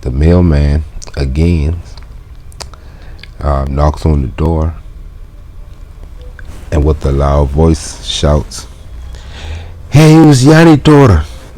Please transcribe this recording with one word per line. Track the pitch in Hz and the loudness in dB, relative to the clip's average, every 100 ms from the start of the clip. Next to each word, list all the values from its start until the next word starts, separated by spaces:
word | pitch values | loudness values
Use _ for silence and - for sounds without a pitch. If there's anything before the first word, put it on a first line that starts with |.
The | - | -6
mailman | 64 76 87 90 73 73 73 78 - - - | -2 2 4 4 2 0 0 -4 -10 -14 -8
again, | 69 67 82 85 71 85 - - - - - - - - - - - - - - - - | -6 -2 0 0 -2 -6 -10 -18 -20 -20 -20 -20 -20 -18 -18 -20 -20 -20 -20 -20 -20 -10
uh, | 73 69 69 | -4 -4 -4
knocks | 69 73 76 80 | 0 0 0 -2
on | 76 | -2
the | 65 | -2
door | - 80 82 80 80 - - - - - - - - - - - - - - - - - - - | -4 -4 -2 -4 -6 -14 -18 -18 -18 -20 -20 -20 -18 -18 -20 -20 -20 -18 -18 -18 -18 -16 -16 -6
and | 80 | -2
with | 73 76 | 0 -2
a | 69 | -2
loud | 69 69 73 71 | -2 0 0 0
voice | 69 80 78 - - - | 0 2 0 -4 -14 -10
shouts, | - 76 76 - - - - - - - - - - - - - - - | -4 0 0 -2 -12 -18 -20 -20 -18 -16 -18 -18 -16 -12 -12 -14 -18 -2
Heus | 139 156 160 156 139 | 4 6 8 6 6
janitor. | 127 156 170 156 - 151 135 90 76 - - | 6 6 6 4 4 6 6 4 0 -10 -18